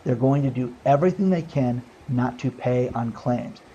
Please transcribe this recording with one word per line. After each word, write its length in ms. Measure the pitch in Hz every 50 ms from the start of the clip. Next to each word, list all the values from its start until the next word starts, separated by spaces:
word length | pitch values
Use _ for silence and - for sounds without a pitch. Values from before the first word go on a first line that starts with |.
| -
They're 120 | - 127
going 260 | 113 127 135 139 143 139
to 60 | 135
do 260 | 117 127 127 120 - - -
everything 460 | 131 139 143 170 185 180 196 196 190
they 120 | 185 170 156
can 440 | - - 147 127 123 120 123 - - - - - -
not 300 | 127 123 123 123 123 -
to 100 | - 131 -
pay 380 | - - 127 123 123 127 127
on 220 | - 120 120 117 110
claims. 500 | - - 127 123 117 - - - - - -